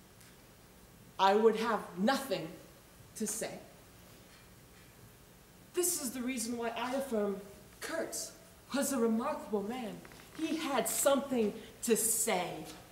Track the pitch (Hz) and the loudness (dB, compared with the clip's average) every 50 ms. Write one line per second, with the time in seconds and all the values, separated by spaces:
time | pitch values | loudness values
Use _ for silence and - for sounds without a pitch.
0 | - - - - - - - - - - - - - - - - - - - - | -20 -20 -20 -20 -20 -20 -20 -20 -20 -20 -20 -20 -20 -20 -20 -20 -20 -20 -20 -20
1 | - - - - 185 196 202 220 220 226 208 202 226 240 214 190 - - 175 175 | -20 -10 -2 4 6 6 8 8 8 6 6 4 0 0 0 -2 -2 -4 -4 0
2 | 190 247 269 - - - 190 170 160 165 - - - - - - - - - - | 2 2 2 2 0 -2 -4 -4 -4 -6 -12 -14 -18 -20 -20 -20 -20 -20 -20 -20
3 | - - - - 220 - - - 190 - - - - - - - - - - - | -20 -14 -10 -6 -6 -4 -4 -4 -6 -8 -8 -10 -14 -18 -20 -20 -20 -20 -20 -20
4 | - - - - - - - - - - - - - - - - - - - - | -20 -20 -20 -20 -20 -20 -20 -20 -20 -20 -20 -20 -20 -20 -20 -20 -20 -20 -20 -20
5 | - - - - - - - - - - - - - - - 349 349 - - 302 | -20 -20 -20 -20 -20 -20 -20 -20 -20 -20 -20 -20 -18 -8 -2 0 0 0 0 0
6 | 294 226 226 262 233 254 269 240 214 226 240 233 233 226 226 233 240 254 262 277 | -2 -4 -4 -4 -4 -2 -2 -2 -4 -4 -4 -2 -2 -2 -2 -2 -2 -2 -2 -2
7 | 269 - 233 208 202 202 196 185 - - - - - - - - - - 320 311 | -2 0 0 0 0 0 -2 -4 -6 -12 -16 -18 -20 -20 -16 -12 -10 -6 -4 -4
8 | - - - - - - - - - - - - - - - 277 262 - 269 233 | -4 -4 -4 -6 -8 -8 -12 -16 -20 -20 -20 -20 -12 -4 -2 -2 0 0 2 2
9 | 226 226 220 226 247 294 294 - - - 214 202 196 208 247 262 233 202 175 165 | 2 2 2 2 0 -2 -2 -4 -4 -2 -2 -2 -2 -2 -6 -6 -6 -8 -8 -10
10 | - - - - - - - - 320 320 294 311 294 269 277 233 208 - - - | -14 -16 -18 -18 -18 -16 -10 -6 -4 -2 -2 -2 -2 0 2 2 2 2 2 4
11 | - 285 277 262 - - 262 240 220 202 - - - - - - - 240 220 - | 6 6 6 6 4 2 2 2 2 2 0 -2 -10 -14 -12 -4 2 2 4 4
12 | - - - - - 226 196 180 175 160 160 156 160 - - - - - | 4 2 2 2 2 2 2 0 0 -2 -6 -8 -10 -12 -14 -16 -18 -20